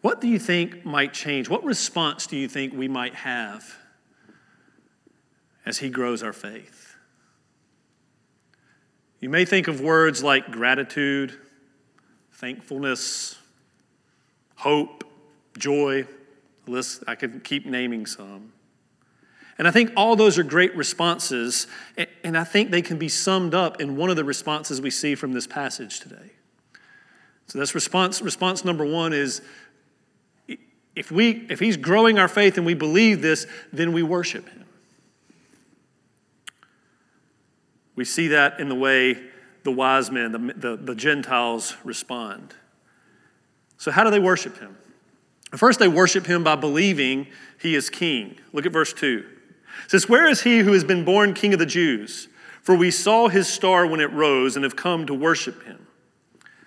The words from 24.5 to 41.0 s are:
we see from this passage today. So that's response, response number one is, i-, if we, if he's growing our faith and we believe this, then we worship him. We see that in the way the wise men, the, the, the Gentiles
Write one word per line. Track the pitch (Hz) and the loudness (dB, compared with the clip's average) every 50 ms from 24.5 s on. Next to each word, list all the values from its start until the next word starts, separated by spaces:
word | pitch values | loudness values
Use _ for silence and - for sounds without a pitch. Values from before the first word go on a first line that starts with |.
| 151 151 151 - 143 131 | -6 -6 -6 -6 -8 -6
we | 135 139 | -6 -4
see | 123 - - 151 143 | -6 -4 -2 -4 -4
from | 131 - 135 | -4 -4 -6
this | 127 123 117 - | -6 -6 -6 -8
passage | - 147 139 131 - - 127 101 - - | -8 -8 -8 -8 -8 -10 -12 -12 -14 -14
today. | - - 104 - - 101 _ _ _ _ _ _ _ _ _ - _ _ _ _ _ _ _ _ _ _ _ _ _ _ | -14 -16 -20 -20 -20 -20 _ _ _ _ _ _ _ _ _ -20 _ _ _ _ _ _ _ _ _ _ _ _ _ _
So | - 135 | -8 -6
that's | 139 139 - | -6 -4 -4
response, | 165 143 - - 185 185 180 - - | -4 -6 -2 0 0 0 0 -2 -4
response | - 180 - - 185 185 190 185 185 | -6 -6 -6 -2 -2 -2 -2 -2 -4
number | 185 175 156 151 | -4 -2 -2 -2
one | 147 156 165 165 165 156 | -2 -2 -2 -2 -2 -2
is, | 143 143 135 120 - - - - - - _ _ _ _ _ _ _ _ _ _ _ _ _ _ _ _ - | -2 -2 -2 -4 -8 -12 -16 -20 -20 -20 _ _ _ _ _ _ _ _ _ _ _ _ _ _ _ _ -18
i-, | - - _ _ _ _ _ _ _ | -18 -18 _ _ _ _ _ _ _
if | - 143 - | -12 -12 -4
we, | 160 175 226 233 220 233 - - | 0 2 4 4 2 0 -6 -10
if | 143 135 | -6 -2
he's | 190 226 208 156 | 0 0 0 0
growing | 127 156 180 214 226 226 220 202 | 0 2 4 6 6 6 6 6
our | 185 175 | 4 4
faith | - 208 208 196 190 190 | 4 4 4 4 4 4
and | 175 | 0
we | 165 175 | 0 0
believe | 147 151 156 156 190 226 220 208 165 | 0 0 2 4 6 6 6 4 4
this, | 139 160 156 151 - - - - - _ | 2 0 0 0 -2 -10 -14 -20 -20 _
then | - 139 170 170 170 | -6 -4 -2 0 0
we | 165 170 | 0 0
worship | 156 180 180 175 175 - - - - | 0 0 -2 -2 -4 -8 -8 -12 -16
him. | - - - _ _ _ _ _ _ _ _ _ _ _ _ _ _ _ _ _ _ _ _ _ _ _ _ _ _ _ _ _ _ _ _ _ _ _ _ - _ _ _ _ _ _ _ _ _ _ _ _ _ _ _ _ _ _ _ _ _ _ _ _ _ _ _ _ _ | -20 -20 -20 _ _ _ _ _ _ _ _ _ _ _ _ _ _ _ _ _ _ _ _ _ _ _ _ _ _ _ _ _ _ _ _ _ _ _ _ -20 _ _ _ _ _ _ _ _ _ _ _ _ _ _ _ _ _ _ _ _ _ _ _ _ _ _ _ _ _
We | - 127 | -8 -6
see | 120 - - 170 160 | -4 -2 -2 0 2
that | 147 151 143 139 139 - | 4 4 4 4 2 -2
in | 143 139 | -6 -4
the | 131 | -2
way | 127 131 135 135 131 127 127 123 - - - - - - _ _ _ | 0 2 4 4 4 4 2 0 -2 -6 -20 -20 -20 -20 _ _ _
the | _ 139 | _ -4
wise | 131 123 131 131 135 135 127 110 | -2 0 2 2 2 2 0 0
men, | 131 127 117 113 | -4 -4 -4 -4
the, | 110 113 120 120 - | -4 -6 -8 -8 -8
the, | - 131 123 117 107 | -8 -8 -8 -8 -8
the | - 131 123 | -8 -10 -10
Gentiles | 110 | -4